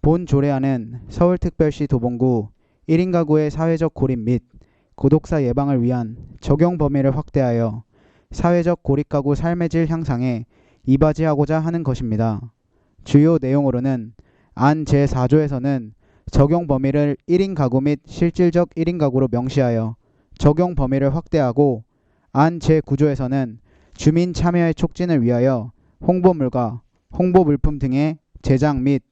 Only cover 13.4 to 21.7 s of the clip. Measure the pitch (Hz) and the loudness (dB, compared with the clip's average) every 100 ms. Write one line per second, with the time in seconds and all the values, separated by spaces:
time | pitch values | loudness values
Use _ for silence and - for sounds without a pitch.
13.4 | 131 139 143 123 131 127 113 - _ _ | 0 0 0 0 -2 -4 -6 -16 _ _
14.4 | _ - 135 156 147 143 139 127 127 151 | _ 0 2 2 0 2 2 0 2 2
15.4 | 147 135 135 135 110 _ _ _ - - | 2 -4 -4 -4 -8 _ _ _ -4 2
16.4 | 143 175 170 135 135 143 147 139 - 175 | 2 2 0 -2 0 0 0 -2 -2 0
17.4 | 196 175 131 127 139 147 - - 170 - | 0 -2 0 0 0 -4 -8 -4 -4 2
18.4 | 175 170 175 - 165 175 147 127 131 120 | 0 2 -2 -2 -4 0 0 0 0 -2
19.4 | 127 127 123 117 113 117 _ _ _ - | -2 0 0 0 -4 -8 _ _ _ 0
20.4 | 147 147 180 180 131 135 139 147 - 165 | 0 2 0 0 0 0 0 -2 -2 0
21.4 | 131 123 143 | 0 2 0